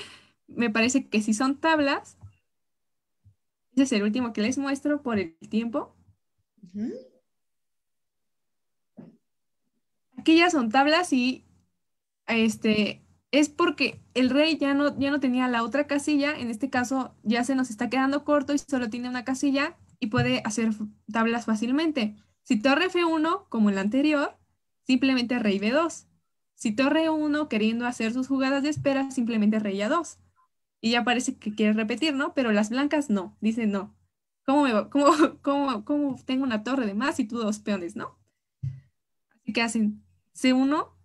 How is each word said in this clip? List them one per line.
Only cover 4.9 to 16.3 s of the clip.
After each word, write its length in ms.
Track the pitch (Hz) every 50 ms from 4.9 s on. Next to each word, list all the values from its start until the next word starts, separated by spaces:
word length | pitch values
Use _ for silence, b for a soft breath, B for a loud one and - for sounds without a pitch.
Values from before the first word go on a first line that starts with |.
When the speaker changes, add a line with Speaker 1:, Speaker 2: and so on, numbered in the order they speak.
| 294 294 -
Speaker 1:
por 160 | 247 226 202
el 180 | 180 165 - _ - 214
tiempo. 440 | - 214 233 233 220 294 480 480 _ _ _ _ _ _ _ _ _ _ _ _ _ _ 214
Speaker 2:
Ujú. 300 | 175 180 208 220 311 427 523 523 - _ _ _ _ _ _ _ _ _ _ _ _ _ _ _ _ _ _ _ _ _ _ _ _ _ _ _ _ _ _ _ _ _ _ _ _ _ - - - _ _ _ _ _ _ _ _ _ _ _ _ _ _ _ _ _ _ _ _ _ 254
Speaker 1:
Aquí 200 | - 320 320 330
ya 120 | 339 359
son 200 | 339 285 233 220
tablas 420 | 220 269 277 294 311 339 359 - 285
y, 320 | 254 247 254 254 - _ _ _ _ _ _ _ _ _ _ _ _ _ _ _ _ _
este, 760 | - 226 226 226 220 220 - - 220 214 214 208 185 - - - _ _ _ _ -
es 180 | - 285 302 294
porque 520 | - - 349 370 294 - 269 - - - - _ -
el 160 | 247 262 247
rey 260 | 254 285 302 320 311
ya 180 | - 294 277 277
no, 240 | 277 294 285 - -
ya 120 | 269 277
no 100 | 285 294
tenía 260 | 285 254 247 254 254 254
la 140 | 240 233 226
otra 240 | 226 220 277 294
casilla. 500 | 285 285 285 285 311 302 285 277 294